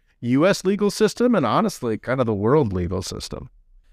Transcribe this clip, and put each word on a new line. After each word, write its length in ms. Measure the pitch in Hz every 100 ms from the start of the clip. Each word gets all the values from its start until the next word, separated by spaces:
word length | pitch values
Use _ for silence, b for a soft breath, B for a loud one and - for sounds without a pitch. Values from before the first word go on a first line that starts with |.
| _ _
U 240 | 120 131
S 200 | 180 190
legal 260 | 185 202 208
system 460 | - 214 - 247 214
and 100 | 120
honestly 500 | 135 208 - 120 107
kind 200 | - 135
of 60 | 117
the 80 |
world 380 | 101 107 151 117
legal 280 | 92 87 92
system. 480 | - - - - - - _ - _